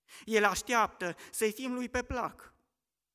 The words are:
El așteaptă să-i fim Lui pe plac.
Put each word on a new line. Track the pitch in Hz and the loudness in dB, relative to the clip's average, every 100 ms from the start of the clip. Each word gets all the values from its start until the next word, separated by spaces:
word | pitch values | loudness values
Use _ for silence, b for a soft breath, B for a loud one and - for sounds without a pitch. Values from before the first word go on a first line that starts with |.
| _ B B | _ B B
El | 220 | 4
așteaptă | 208 185 - 240 208 - 185 - B | 4 2 0 2 2 0 -6 -6 B
să-i | - 220 | -2 -2
fim | 208 262 | -2 -6
Lui | 247 247 | -4 -4
pe | 254 | -4
plac. | 247 254 160 - - _ _ _ _ _ _ | -4 -4 -6 -8 -20 _ _ _ _ _ _